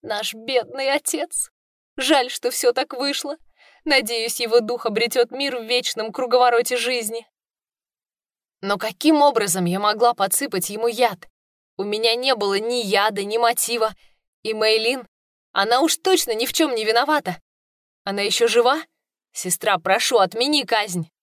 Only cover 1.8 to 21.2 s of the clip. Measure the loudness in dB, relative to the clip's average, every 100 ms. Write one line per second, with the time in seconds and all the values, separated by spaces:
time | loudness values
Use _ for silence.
1.8 | _ -8 0 2 2 -4 -4 0 0 0
2.8 | -4 -4 -4 -4 -6 -10 _ _ _ _
3.8 | 0 0 2 -4 -4 -4 2 2 2 -4
4.8 | -2 -2 0 0 0 0 -4 -4 -2 -2
5.8 | -2 -6 -6 -4 0 4 4 4 2 -2
6.8 | -2 -2 -4 -8 -12 _ _ _ _ _
7.8 | _ _ _ _ _ _ _ _ -6 -4
8.8 | -4 0 2 6 4 4 0 0 0 0
9.8 | 0 4 2 4 0 0 -2 -4 -6 -4
10.8 | -4 2 0 0 -16 _ _ _ _ _
11.8 | -4 0 0 0 0 0 0 -2 -2 -4
12.8 | 0 2 0 -2 -4 0 0 0 -2 -2
13.8 | -2 -4 _ _ _ _ -8 -2 2 2
14.8 | 2 -2 -6 _ _ _ _ -4 2 2
15.8 | 2 0 2 2 2 -2 -2 0 0 0
16.8 | 0 0 2 0 -2 -10 _ _ _ _
17.8 | _ _ -8 -4 -2 2 2 4 4 2
18.8 | -4 _ _ _ _ -12 -6 -4 0 0
19.8 | 2 0 2 2 2 0 0 0 0 -2
20.8 | -2 -6 -8 _